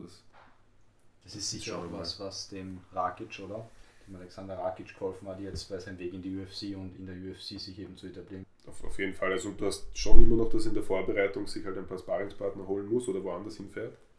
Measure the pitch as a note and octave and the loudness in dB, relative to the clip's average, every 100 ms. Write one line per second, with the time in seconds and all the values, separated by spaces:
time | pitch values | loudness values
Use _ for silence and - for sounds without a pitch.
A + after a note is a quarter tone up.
0 | - - - - - - - - - _ | -20 -20 -20 -20 -20 -20 -20 -20 -20 _
1 | - - F#2 G#2 F#2+ - - F2 E2+ E2+ | -20 -20 -20 -12 -10 -10 -10 -10 -10 -12
2 | E2+ - G2 - - G2 F#2+ F#2 F#2 F#2+ | -12 -12 -12 -14 -14 -14 -14 -16 -12 -6
3 | F2+ - A2 - F#2+ G#2+ A2+ - - - | -6 -8 -16 -16 -14 -14 -16 -20 -20 -20
4 | - F#2 F2+ - G2 F#2 - - G2 - | -20 -20 -18 -16 -14 -8 -8 -8 -14 -10
5 | G2 F#2+ G2 F#2+ G2 F2 - F#2+ - F2+ | -10 -10 -14 -12 -12 -12 -12 -12 -12 -12
6 | F2 F#2+ F#2+ F#2+ F#2+ - G#2 G2 F#2+ F#2 | -12 -12 -10 -10 -12 -14 -12 -12 -14 -16
7 | F#2+ F#2 F#2+ F#2 - G2 G2 F#2+ F#2 F#2 | -16 -14 -14 -16 -16 -14 -14 -16 -16 -18
8 | F#2 F2+ F2 F#2+ F#2+ - - - - - | -18 -18 -16 -16 -18 -20 -16 -10 -4 -4
9 | G2 F#2+ F#2 F#2+ G#2 F#2 G2+ - - - | -4 -4 -4 -4 -6 -6 -6 -6 -8 -2
10 | - - A2+ - - A2+ A2 G2+ - F#2+ | 12 12 12 12 4 2 0 -2 -2 -4
11 | F#2+ G2+ G2 G2+ G2+ G#2 G2 F#2+ F#2 F#2 | -4 -2 -2 -4 -8 -10 -10 -10 -10 -12
12 | - F2+ G2 - G2+ G2 F#2+ G2 G2+ A#2 | -8 -8 -8 -10 -10 -10 -8 -8 -4 -6
13 | B2 F#2+ F#2+ F2 G#2 - G2+ - A#2+ - | -4 -8 -8 -10 -12 -14 -16 -14 -14 -16
14 | - | -20